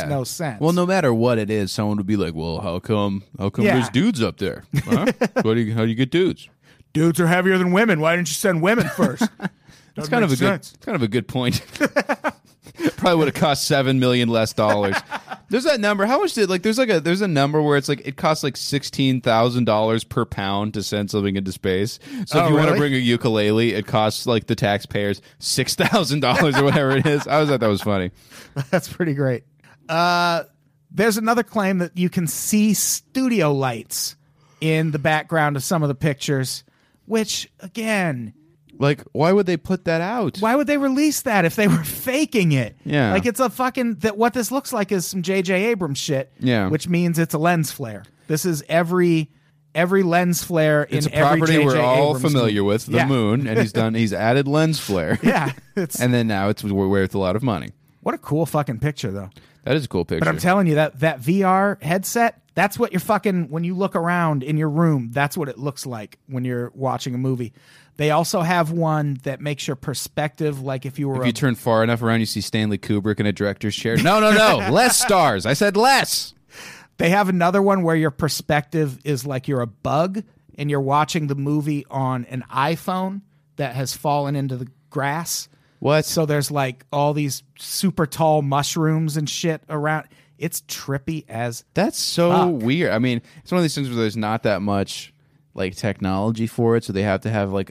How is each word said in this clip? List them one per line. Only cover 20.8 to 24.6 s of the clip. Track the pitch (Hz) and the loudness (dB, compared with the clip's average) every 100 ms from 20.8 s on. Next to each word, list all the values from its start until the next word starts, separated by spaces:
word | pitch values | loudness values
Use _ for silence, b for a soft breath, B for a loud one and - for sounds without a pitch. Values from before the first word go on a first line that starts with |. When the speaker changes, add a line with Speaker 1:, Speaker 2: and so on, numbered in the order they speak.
Speaker 2:
send | 95 104 104 | -4 -4 -2
something | 107 101 98 | -2 0 -2
into | 95 | -4
space. | - 98 92 104 - B 269 | -4 -2 0 -2 -6 B -10
So | 196 156 | -2 2
Speaker 1:
Oh, | |
Speaker 2:
if | 170 | 4
you | 147 | 4
wanna | 151 | 4
Speaker 1:
really? | 147 | 2
Speaker 2:
bring | 147 | 2
a | 131 | 0
ukulele, | 120 117 123 110 104 110 117 | 2 2 2 2 2 4 2
it | 101 104 | 0 0
costs, | 110 107 - 127 | 0 2 0 0
like, | 113 - | 0 0
the | |
taxpayers | 113 | 0